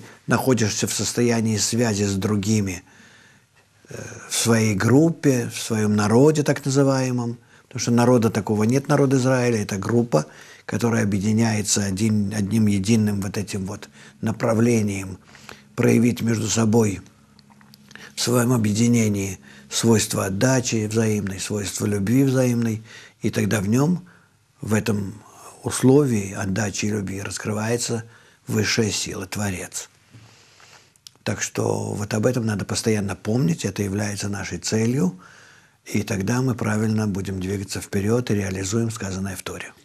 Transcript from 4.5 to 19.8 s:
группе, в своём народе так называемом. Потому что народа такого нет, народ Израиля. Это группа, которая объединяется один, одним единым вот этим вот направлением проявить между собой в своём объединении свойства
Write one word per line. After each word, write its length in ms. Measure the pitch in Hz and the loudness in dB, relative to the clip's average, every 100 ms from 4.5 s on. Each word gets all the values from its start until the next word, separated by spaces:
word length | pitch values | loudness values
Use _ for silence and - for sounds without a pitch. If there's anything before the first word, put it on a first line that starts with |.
| 113 110 98 | 2 2 2
группе, 760 | 113 131 165 165 147 127 117 | 4 6 4 2 2 2 -2
в 60 | - | -6
своём 360 | - 113 - - | -4 0 2 2
народе 480 | 208 226 - 240 | 4 6 6 4
так 200 | 147 139 | 2 -2
называемом. 760 | 143 135 135 135 131 123 120 123 _ - | 0 2 2 2 -2 -4 -4 -8 _ -20
Потому 180 | _ 120 | _ -8
что 100 | - | 0
народа 380 | 120 120 127 110 | 4 6 6 4
такого 340 | 113 - 107 | 0 0 0
нет, 240 | 107 131 139 | 2 0 2
народ 240 | 143 139 135 | 2 4 2
Израиля. 420 | 123 131 123 117 | 2 2 2 0
Это 180 | 101 101 | -2 -4
группа, 500 | 95 120 120 156 - - - - - | 0 0 2 0 -2 -10 -20 -20 -6
которая 360 | 107 117 113 | -2 0 2
объединяется 800 | 107 101 104 110 113 107 98 - | 0 0 0 2 2 0 -2 -2
один, 480 | 98 95 110 107 101 | -2 0 0 0 0
одним 340 | 107 95 110 107 | -2 -2 2 2
единым 540 | 101 95 113 104 101 | 2 2 2 2 0
вот 160 | 101 101 | -4 -6
этим 280 | 98 104 95 | -6 -6 -8
вот 240 | - - - - - | -10 -14 -20 -20 -8
направлением 960 | 113 - 120 110 117 117 104 98 95 92 - - - - - - | -6 -2 0 2 4 4 0 -4 -8 -14 -18 -20 -20 -20 -10 0
проявить 460 | 120 117 120 - | 4 6 4 2
между 260 | 117 110 110 | 0 0 0
собой 540 | 117 113 117 107 90 - _ _ _ - - - - - - - - | 2 4 4 4 0 -10 _ _ _ -20 -20 -20 -20 -20 -20 -14 -6
в 60 | |
своём 320 | - 123 120 | 0 2 4
объединении 880 | 123 107 104 120 120 107 101 98 92 - - - | 2 2 2 4 4 2 0 -4 -8 -16 -20 -10
свойства 560 | - | 0